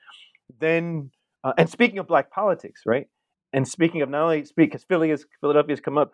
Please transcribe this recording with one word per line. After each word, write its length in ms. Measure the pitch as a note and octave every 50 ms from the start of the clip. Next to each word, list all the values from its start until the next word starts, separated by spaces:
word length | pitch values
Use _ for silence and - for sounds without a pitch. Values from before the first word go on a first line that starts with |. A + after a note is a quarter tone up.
| _ - - - - _ _ _ _ - C3 -
Then, 540 | D#3 D#3+ E3+ E3 E3+ E3+ E3 D#3 C#3 C3 _ _ _ _ _ _ -
uh, 80 | C3 C3
and 140 | - D#3+ -
speaking 280 | - - A#3+ A#3+ G3 G3
of 100 | F3 -
Black 240 | E3 C#3+ C3+ _
politics, 500 | - F#3+ G#3+ G3 E3 - - - - - -
right? 220 | A2 A#2 C#3 - - _ _ _ _ _ _ _ _
And 160 | - C3+ C3 -
speaking 340 | - - E3 E3+ E3+ D#3+
of 80 | C#3+ B2+
not 120 | C#3+ D3 D#3+
only 200 | E3+ D#3+ D3+ C#3+
speak, 280 | - _ E3 D#3+ -
'cause 100 | - B2+
Philly 300 | _ - F#3 E3 E3 D#3
is, 140 | D3+ C#3 - _ _ _
Philadelphia 320 | - C#3+ D3 D3 D3 D3
has 80 | C#3+ C3
come 160 | - C#3+ C#3
up, 160 | D3 C#3 -